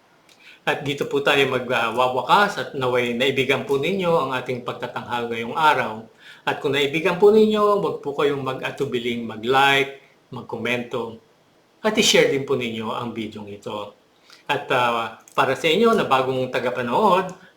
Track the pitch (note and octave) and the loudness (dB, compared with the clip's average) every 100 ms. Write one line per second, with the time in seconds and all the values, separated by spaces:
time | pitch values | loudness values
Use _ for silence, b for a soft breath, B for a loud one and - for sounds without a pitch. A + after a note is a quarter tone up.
0 | _ _ _ B B B - C#3+ C#3 C#3 | _ _ _ B B B -4 -4 -4 -4
1 | - C#3 D3+ C#3 C3+ B2+ A#2+ A#2+ A#2 A#2+ | -2 0 2 4 4 0 -2 -2 0 0
2 | B2+ B2 A#2 F#3+ G3+ C#3+ B2 C#3 B2+ B2 | 0 0 2 4 4 -2 -8 -4 0 0
3 | A#2+ A#2 C#3 C3 C3 C3 A#2+ C#3 D#3+ G3 | 0 0 0 0 0 0 0 -2 0 -2
4 | F3 E3 C3+ B2+ B2+ A#2+ B2 A#2+ A#2+ A#2+ | 0 0 0 -4 -6 -8 -6 -8 -8 -10
5 | A2+ A#2+ A#2 A2+ A#2 D#3 D#3 C3 A#2 A2 | -8 -6 -4 -6 -6 2 2 2 0 -6
6 | - _ B B D3 C#3 D3 C#3 C#3 D#3+ | -14 _ B B -6 -4 0 0 0 0
7 | F3+ F3 G#3 A3 G#3+ G#3+ G#3 G3+ F3 - | -2 4 6 8 6 4 2 2 -2 -4
8 | - - C#3+ C#3 C3 C3 C3 C3 C3 A#2+ | -6 0 0 0 -4 -6 -6 -6 -4 -4
9 | A#2+ A#2 A2+ G#2+ A2+ C3+ C#3 C#3 C3+ - | -4 -6 -8 -6 0 4 4 4 0 -6
10 | b b - B2 G#2 A2+ A#2 B2 A#2 B2 | b b -18 -16 -10 -6 -4 -4 -4 -8
11 | A2+ A2 _ _ _ _ _ _ G#3+ G#3+ | -8 -12 _ _ _ _ _ _ -2 2
12 | - F3+ C#3+ C3+ C#3 B2+ A#2+ A2 A2 B2+ | 4 4 4 2 -2 -4 -4 -6 -6 -6
13 | A#2 A2 G#2 G#2+ G#2 G2+ A2+ G#2 G2+ - | -8 -8 -10 -10 -14 -14 -10 -10 -12 -16
14 | _ b b b - C#3 - C3 B2 A#2 | _ b b b -4 -4 0 2 2 0
15 | A2 - - - C3 C3 E3 F3+ A3+ G3 | -4 -10 -8 0 0 2 2 4 4 2
16 | C3+ C3 C3 C3 B2+ B2+ B2 B2+ A#2+ D3+ | 2 0 2 -2 -2 -2 -2 -4 -2 2
17 | G#3 F#3 F3+ - B | 4 4 0 -8 B